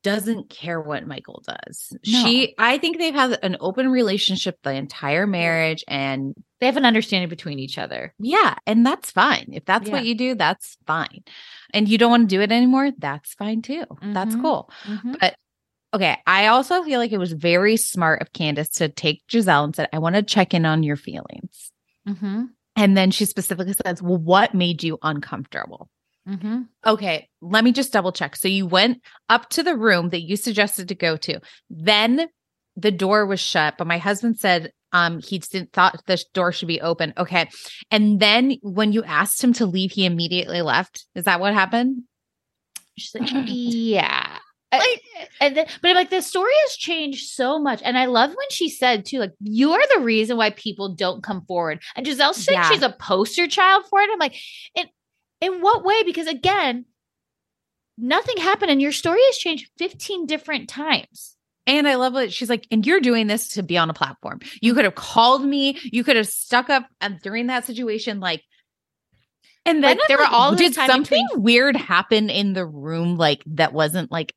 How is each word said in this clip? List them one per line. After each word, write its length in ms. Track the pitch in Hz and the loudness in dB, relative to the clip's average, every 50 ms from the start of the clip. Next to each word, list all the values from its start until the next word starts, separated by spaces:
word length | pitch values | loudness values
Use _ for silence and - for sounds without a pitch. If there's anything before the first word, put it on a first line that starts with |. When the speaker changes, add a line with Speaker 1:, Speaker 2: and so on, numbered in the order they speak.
Speaker 1:
doesn't 460 | - 202 202 220 214 220 226 202 - _ | -2 -2 -2 -2 -2 -4 -4 -4 -6 _
care 320 | - - - 170 170 165 | -18 -14 -10 -8 -8 -8
what 260 | 156 147 151 110 78 | -6 -6 -8 -8 -8
Michael 360 | - 139 - _ - - - _ | -10 -14 -14 _ -16 -20 -16 _
does. 460 | - - - - - - - - - - - - | -12 -12 -12 -14 -16 -16 -16 -16 -16 -18 -10 -4
Speaker 2:
No. 160 | 208 226 247 240 | 0 0 2 2
Speaker 1:
She, 300 | 233 233 254 262 - - - | 2 2 2 0 -2 0 0
I 200 | 220 240 269 285 | 2 2 2 0
think 180 | 339 330 339 330 | -2 -4 -4 -2
they've 140 | 349 330 269 | -4 -2 0
had 240 | 285 262 254 233 - | 0 0 0 0 -2
an 160 | - 190 180 - | -2 -4 -4 -4
open 300 | - 190 190 254 262 262 | -4 -4 -2 -2 0 0
relationship 680 | 254 254 233 202 190 202 - - 190 - - 185 175 _ | 2 2 2 0 0 0 0 -2 -2 -2 -4 -6 -8 _
the 100 | - 139 | -6 -6
entire 540 | 135 135 143 139 - - - 139 147 170 196 | -4 -4 -6 -10 -12 -8 -4 -2 0 0 0
marriage, 580 | 208 190 175 170 170 165 165 160 160 160 156 - - | 0 0 0 0 0 0 0 0 -2 -2 -6 -8 -6
and 460 | - 139 139 135 135 135 135 139 - - - _ _ _ | -4 -4 -2 -2 -4 -4 -6 -8 -8 -12 -20 _ _ _
Speaker 2:
They 60 | 247 | 0
have 120 | 254 240 285 | 0 2 4
an 80 | 269 | 2
understanding 420 | 240 226 220 214 - 202 185 180 165 | 4 4 2 0 0 -2 -2 -2 -4
between 300 | 170 - - 170 143 135 | -8 -10 -10 -10 -10 -8
each 180 | 131 135 - 151 | -10 -10 -10 -10
other. 360 | 95 - - 62 64 - _ _ | -10 -10 -10 -10 -12 -12 _ _
Speaker 1:
yeah, 360 | 202 247 320 427 403 185 - - _ | -6 0 2 2 2 2 0 -2 _
and 180 | - 214 226 233 | 0 2 4 4
that's 260 | 262 320 - - - | 4 2 -2 -8 -4
fine. 400 | - 185 214 294 269 - - - | 0 2 2 2 2 -2 -4 -10
If 140 | 143 147 _ | -14 -12 _
that's 220 | - 185 226 202 214 | -2 -2 -2 0 -4
what 120 | 262 277 | -4 -4
Speaker 2:
Yeah. 60 | 240 226 | -2 -2
Speaker 1:
you 60 | 233 | -2
do, 200 | 214 247 254 254 | -2 -2 -4 0
that's 420 | 208 170 156 190 _ - - - _ _ | 0 0 0 0 _ -8 -20 -20 _ _
fine. 360 | - 156 165 - - - 185 - - - - - - - - - _ - | -6 -4 -4 -4 -8 -10 -20 -20 -20 -20 -20 -20 -20 -20 -20 -20 _ -2
And 120 | 214 214 | 0 2
you 120 | 202 220 214 | 2 4 4
don't 120 | 233 233 | 4 6
wanna 140 | 233 240 233 | 6 4 4
do 160 | 196 190 190 | 4 4 0
it 100 | 208 208 | 2 2
anymore, 420 | 226 240 247 254 262 269 277 285 269 | 4 4 4 4 4 4 2 0 -2
that's 380 | - - 143 139 147 _ - - | -4 -6 -8 -8 -8 _ -18 -14
fine 260 | _ 202 208 226 226 | _ -8 -6 -6 -6
too. 240 | 226 - 277 330 320 _ - - | -6 -6 -10 -10 -10 _ -16 -14
That's 320 | - 208 208 190 196 220 220 | -10 -6 -6 -4 -4 -2 -4
Speaker 2:
Mm-hmm. 80 | 233 | -2
Speaker 1:
cool. 280 | 254 320 269 - - _ - - - | 0 0 -2 -2 -4 _ -20 -18 -12
Speaker 2:
Mm-hmm. 300 | 202 214 202 190 240 262 320 | -10 -10 -8 -8 -10 -2 0
Speaker 1:
But 160 | 190 180 - _ _ _ _ _ _ _ _ _ _ _ | 0 0 0 _ _ _ _ _ _ _ _ _ _ _
okay, 240 | - 190 190 160 - - _ | -2 0 0 0 0 0 _
I 200 | - 185 196 208 | 2 2 4 6
also 360 | 214 233 254 269 - 359 370 | 6 4 4 2 2 -2 -2
feel 160 | 349 311 269 247 | 0 0 -2 -2
like 140 | 233 226 | 0 0
it 60 | 214 196 | -2 -2
was 140 | 180 175 | -2 -4
very 440 | 165 151 156 175 170 175 196 208 226 | -4 -2 0 2 4 4 4 4 2
smart 460 | 214 - - - 185 170 160 156 - | 2 0 -4 -2 0 2 2 2 0
of 100 | - _ | -4 _
Candace 380 | _ - 170 151 147 139 156 - - | _ -4 -4 -2 -2 -2 -4 -6 -4
to 120 | - 165 151 | -4 -4 -4
take 340 | - - - 156 151 - _ _ | -4 -2 -2 -2 -2 -4 _ _
Giselle 340 | - 233 208 185 160 143 147 | 0 0 2 4 2 2 2
and 120 | 147 160 | 0 -4
said, 140 | - 156 - | -4 -6 -4
"I 60 | - 160 | -4 -2
wanna 240 | 160 170 180 208 | -2 0 0 0
check 320 | 208 - - 214 185 - - | 0 2 2 2 2 2 2
in 100 | 170 160 | 2 2
on 180 | 160 156 160 | 2 2 2
your 140 | 156 147 143 | 0 0 -2
feelings." 760 | 143 - - - - - - - - - - _ - - - _ _ _ _ _ _ _ 202 | -4 -8 -12 -14 -14 -14 -16 -18 -18 -18 -18 _ -20 -20 -20 _ _ _ _ _ _ _ -10
Speaker 2:
Mm-hmm. 360 | 202 170 208 196 196 220 247 247 _ _ _ _ _ | -8 -6 -6 -6 -4 -6 -6 -8 _ _ _ _ _
Speaker 1:
And 220 | 220 208 196 196 | 2 4 6 6
then 140 | 196 185 190 | 6 4 4
she 160 | 185 - 214 | 2 2 -2
specifically 480 | 196 - 196 180 - 190 170 190 185 196 - - | -2 -2 -6 -6 -6 -6 -6 -6 -6 -6 -6 -4
says, 160 | 185 175 175 | -6 -6 -4
"Well, 140 | 185 175 185 | -2 -2 -2
what 380 | 175 160 165 180 196 220 233 - | 0 2 4 4 4 4 4 2
made 280 | 185 180 175 170 151 | 0 0 0 -2 -2
you 160 | - 165 156 - | -4 -6 -6 -4
uncomfortable?" 880 | - 156 151 147 143 - 143 - 135 _ - - - - - - - _ _ _ _ _ _ _ _ 190 | -4 -4 -4 -4 -6 -8 -10 -12 -12 _ -10 -12 -10 -10 -14 -20 -20 _ _ _ _ _ _ _ _ -10
Speaker 2:
Mm-hmm. 340 | 196 180 180 208 226 254 247 - _ _ - | -10 -8 -6 -6 -6 -6 -8 -10 _ _ 0
Speaker 1:
Okay, 420 | 226 214 214 214 185 160 151 - _ _ _ | 0 0 0 0 -4 -4 -6 -8 _ _ _
let 240 | - 175 196 220 220 | -8 2 4 6 6
me 80 | 247 | 6
just 200 | 233 277 262 - - | 4 4 0 2 0
double 180 | 208 175 185 | 0 0 0
check. 240 | 175 - 170 143 - | -2 -4 -8 -8 -6
So 100 | - - | -4 -2
you 200 | 190 196 196 190 | 0 0 0 0
went 340 | 175 180 185 202 240 247 247 _ - - - _ - | 2 4 4 4 4 0 -4 _ -20 -20 -20 _ 2
up 180 | 226 240 - _ | 2 2 2 _
to 120 | - 330 | -4 -2
the 120 | 311 359 330 | 0 0 0
room 360 | 233 220 226 190 175 170 175 | 2 2 4 4 4 2 -2
that 100 | 175 170 | -4 -4
you 160 | 170 160 202 | -4 -4 -6
suggested 500 | 202 - 247 214 214 202 202 - - 185 180 | -4 -4 -4 0 0 0 0 -2 -10 -8 -10
to 60 | 190 | -6
go 220 | - 175 165 160 | -2 -2 -2 -2
to. 240 | 156 - - 160 - _ - - _ _ _ | -2 -4 -8 -8 -8 _ -20 -20 _ _ _
Then 580 | 175 160 160 202 214 208 220 233 247 285 330 - _ _ _ _ _ _ _ _ _ | -16 -2 0 2 4 4 4 2 2 0 0 -4 _ _ _ _ _ _ _ _ _
the 140 | 190 165 214 | -2 0 0
door 340 | 196 170 190 170 214 214 208 | 0 0 0 2 2 2 2
was 140 | 196 202 180 | 0 -2 -4
shut, 360 | - - - 175 151 151 - - | -4 -2 0 0 0 0 -2 -4
but 80 | 175 | -4
my 100 | 165 170 170 | -4 -4 -2
husband 400 | 165 196 208 196 233 233 226 - | 0 -2 -2 0 0 -2 -2 0
said, 320 | - 196 180 170 160 - _ _ _ _ | 2 2 2 0 0 -8 _ _ _ _
um, 280 | - 180 175 170 170 160 | 0 2 2 2 -2 -6
he 180 | - - 196 180 | -8 -8 -8 -8
didn't, 340 | - - - 190 170 - | -8 -8 -8 -8 -8 -4
thought 300 | - 190 180 185 - 165 _ | 2 4 4 4 2 -2 _
the 120 | - 185 170 | -2 -2 -2
sh-, 60 | - _ _ | -2 _ _
door 180 | 190 180 175 | 0 0 0
should 160 | 175 - - 165 | -2 -4 -6 -4
be 120 | 165 - | -4 -4
open. 320 | - 170 170 - 165 151 - | -2 -4 -2 -2 -4 -6 -4
Okay. 320 | - 180 170 180 175 160 - - - - - - - - _ | -6 -6 0 0 0 0 -2 -6 -20 -20 -20 -20 -20 -6 _
And 300 | 220 214 214 208 208 190 | 2 4 4 4 4 4
then 380 | 214 208 208 240 247 269 277 - | 4 4 4 4 4 2 0 -2
when 320 | - 202 180 202 214 214 | -6 -6 -2 0 0 2
you 100 | 208 226 | 0 0
asked 400 | 220 - 156 151 - 294 - - | -2 0 0 0 0 0 -2 0
him 120 | - 247 240 | 2 2 2
to 120 | - 233 | 2 0
leave, 260 | 190 170 190 185 190 | -2 0 -2 -2 -2
he 120 | - 202 190 | -2 0 0
immediately 560 | 180 170 165 170 165 180 180 - - - 175 | 0 0 -2 -4 -2 -4 -4 -4 -4 -4 -4
left. 440 | 170 151 120 143 185 _ _ - - _ _ | 0 0 0 0 0 _ _ -20 -20 _ _
Is 100 | 185 170 | -4 0
that 160 | 196 180 175 | 0 0 2
what 140 | 185 202 208 | 2 0 2
happened? 480 | 208 190 185 233 233 247 262 269 247 240 _ _ _ _ _ _ _ _ _ _ _ _ _ _ - _ _ _ - | 2 0 2 0 -2 0 -2 -4 -6 -10 _ _ _ _ _ _ _ _ _ _ _ _ _ _ -20 _ _ _ -18
Speaker 2:
She's 160 | - - - | -18 -14 -10
like, 140 | 220 240 - | -8 -6 -4
Speaker 1:
<clears throat> 140 | 254 277 254 | -4 -4 -4
Speaker 2:
"Yeah." 920 | 220 247 247 240 240 233 233 226 226 208 185 - - 67 65 - - 76 - - _ _ _ _ _ | -4 -6 -4 -4 -4 -2 -2 0 0 0 2 0 0 0 -2 -4 -6 -10 -16 -20 _ _ _ _ _
Speaker 1:
Like 100 | 247 269 - 508 480 - _ 494 440 | 2 2 4 2 0 -2 _ _ -20
Speaker 2:
I, 100 | 349 330 - _ - | -20 -20 -20 _ 0
and 160 | 277 285 269 | 0 2 2
then, 100 | 302 320 - - - | 0 -2 -2 -6 0
but 80 | - 349 | 2 4
I'm 60 | 370 | 4
like, 140 | 359 359 - | 4 4 2
"The 100 | 381 370 | -2 -4
story 300 | - - - 370 370 466 554 605 605 | -4 -2 -2 -2 0 4 4 4 2
has 100 | 508 - | 2 -2
changed 540 | - - 320 339 320 302 285 277 - - - | -8 -6 -6 -4 -4 -4 -6 -8 -10 -12 -14
so 280 | - - 247 254 294 311 | -4 -2 -2 0 0 0
much." 220 | 294 277 240 214 | 0 -2 -2 -2
And 140 | - 240 247 254 | -2 -2 0 0
I 60 | 262 | 0
love 240 | 254 247 226 247 285 | 2 4 2 2 2
when 200 | 349 508 554 554 | 0 -8 -8 -8
she 180 | - - 359 302 | -4 -4 -4 -4
said 360 | - - 254 254 240 208 190 | -2 0 2 2 2 0 -2
too, 120 | - 277 262 | -6 -4 -4
like, 140 | 214 190 - _ | -4 -6 -6 _
"You 320 | 202 208 214 226 269 302 | -8 -4 2 2 4 4
are 140 | 330 440 587 554 539 | 4 4 4 4 4
the 80 | 381 254 | 2 4
reason 320 | 233 226 220 214 220 247 | 2 2 2 2 0 0
why 140 | 226 220 214 | 0 0 0
people 440 | 214 - - 220 185 - 196 196 180 | 0 -4 -10 -10 -8 -6 -8 -8 -4
don't 280 | 160 202 180 185 - | -2 -2 -4 -4 -4
come 220 | 202 208 202 185 165 | -8 -8 -8 -8 -8
forward." 340 | - 185 175 170 160 156 165 - - - | -6 -4 -4 -2 -4 -6 -8 -12 -14 -12
And 100 | - 254 | -8 -6
Giselle's 300 | 294 277 247 285 294 339 240 185 | -6 -2 0 0 0 0 -2 0
saying 140 | - - 180 | 0 2 4
Speaker 1:
Yeah. 100 | 170 160 | 4 4
Speaker 2:
she's 120 | - - | 4 4
a 80 | - 247 | 2 -2
poster 560 | - _ - - 196 190 214 226 - - 349 294 | -2 _ -2 0 0 0 0 0 0 -2 -2 0
child 360 | - 403 370 381 392 415 381 - | 2 4 6 6 6 4 2 2
for 120 | 415 392 | 2 2
it. 100 | 415 403 | 2 2
I'm 60 | 440 359 | 0 -2
like, 180 | 320 262 - - - - - - - - _ | -2 -4 -4 -10 -18 -18 -20 -20 -20 -10 _
"In, 100 | - 339 _ _ _ _ _ _ _ _ _ _ _ | -8 -8 _ _ _ _ _ _ _ _ _ _ _
in 200 | 330 370 370 359 | -4 -4 -4 0
what 240 | 339 403 453 440 349 | 2 2 2 2 2
way?" 180 | 381 415 453 403 | 0 2 2 2
Because 220 | 349 - 330 330 320 | 0 -2 -4 -6 -6
again, 560 | 320 247 - 359 392 403 339 262 233 247 247 _ _ _ _ _ _ _ _ _ _ _ _ _ _ _ _ _ _ _ _ _ _ - | -8 -2 0 0 0 2 0 -2 -2 -4 -10 _ _ _ _ _ _ _ _ _ _ _ _ _ _ _ _ _ _ _ _ _ _ -8
nothing 380 | 233 247 294 381 - 494 494 370 | -2 0 0 0 0 -2 -4 -2
happened 320 | 320 370 403 427 427 349 | 0 0 0 2 2 2
and 100 | 285 269 | 2 2
your 100 | 277 294 | 2 0
story 280 | 285 - - 330 339 440 523 | -2 -2 -2 0 4 6 6
has 100 | 539 480 | 6 4
changed 340 | - - 359 320 277 - _ _ - | 2 -4 -4 -6 -6 -10 _ _ -8
fifteen 480 | 339 381 - - - - 403 359 330 | -8 -8 -8 -10 -10 -8 -6 -6 -4
different 420 | 262 311 302 - - 302 262 - - | -4 -6 -6 -6 -6 -8 -8 -8 -10
times. 680 | - 262 294 311 269 - - _ _ - - - _ _ _ _ _ _ _ | -12 -8 -2 -2 -2 -2 -2 _ _ -20 -20 -20 _ _ _ _ _ _ _
Speaker 1:
And 200 | 254 269 294 285 | 0 2 2 4
I 100 | 294 262 | 2 2
love 200 | 254 254 254 247 | 2 0 0 0
it. 160 | 269 254 196 | -2 -2 -2
She's 160 | 180 - 262 214 | -4 -6 -2 -2
like, 160 | 240 220 - _ | -2 -4 -2 _
"And 160 | 226 220 196 | -2 0 2
you're 140 | 262 285 320 | 2 2 4
doing 260 | 269 247 240 226 220 | 4 4 2 2 2
this 220 | 208 208 220 - - | 0 -2 -4 -4 -6
to 120 | - 208 | -6 -8
be 140 | 185 156 170 170 | -4 -2 0 0
on 120 | 165 160 | 0 0
a 40 | 156 | 0
platform. 460 | - 151 135 139 _ - - - - - - - - | -4 -6 -6 -6 _ -12 -12 -12 -12 -14 -18 -12 0
You 140 | - 233 240 | 0 2 4
could 100 | 254 226 | 4 2
have 100 | 190 - | 2 0
called 500 | - - - - 233 226 247 262 269 269 | -4 -14 0 4 4 6 6 4 4 2
me. 340 | 277 285 285 277 277 277 311 - | -2 0 0 0 -2 -2 -4 -12
You 200 | 254 220 240 233 | -4 -4 -2 2
could 120 | - 247 | 2 2
have 100 | 226 214 202 | 2 2 -2
stuck 420 | - - - - 247 240 247 247 | -6 -8 -4 0 0 0 2 2
up, 160 | 285 262 240 _ _ _ | 0 0 0 _ _ _
um, 180 | - 202 196 165 | -8 -8 -8 -10
during 260 | - 196 208 233 240 240 | -10 -8 -6 -4 -4 -2
that 160 | 254 247 240 | -4 -4 -6
situation." 540 | 262 240 226 254 226 214 220 214 233 208 202 | -6 -8 -6 -6 -4 -4 -4 -4 -6 -6 -4
Like, 240 | 190 180 160 156 _ _ _ _ _ _ _ _ _ _ _ _ _ _ _ _ _ _ _ _ _ _ _ _ _ | -4 -4 -4 -6 _ _ _ _ _ _ _ _ _ _ _ _ _ _ _ _ _ _ _ _ _ _ _ _ _
and 160 | 339 330 311 | 0 2 4
Speaker 2:
Like, 160 | 277 277 - 427 | 6 4 4 4
Speaker 1:
then 60 | 587 605 | 4 4
Speaker 2:
there 80 | 539 | 4
Speaker 1:
I'm 40 | 554 | 4
Speaker 2:
were 40 | 302 | 4
Speaker 1:
like, 80 | - | 4
Speaker 2:
all 180 | - 233 247 277 - | 6 4 4 4 4
Speaker 1:
"Did 140 | 359 349 349 | 4 4 2
Speaker 2:
this 60 | 247 | 4
time 120 | 320 269 262 | 2 2 4
Speaker 1:
something 360 | 254 262 - - 571 640 762 762 | 4 2 4 2 2 0 2 0
Speaker 2:
between 140 | 508 277 | -2 0
Speaker 1:
weird 340 | 196 233 240 240 262 285 254 | 4 4 6 6 4 4 2
happen 540 | 277 - - 180 175 202 - 220 214 214 208 | 0 0 0 0 0 2 2 2 2 2 0
in 240 | 127 196 202 202 190 | -2 -2 -2 0 -2
the 100 | 185 180 | -2 -4
room, 520 | 160 151 143 139 156 165 165 170 170 175 165 | -6 -8 -10 -8 -6 -4 -2 -2 -2 0 2
like, 240 | 165 151 147 - - | 2 2 2 0 -4
that 260 | 151 156 151 160 - 131 | -8 0 0 0 0 2
wasn't, 360 | 151 156 151 160 185 160 - | 0 0 0 0 -4 -6 -4
like, 240 | 156 165 156 - _ | -6 -8 -8 -8 _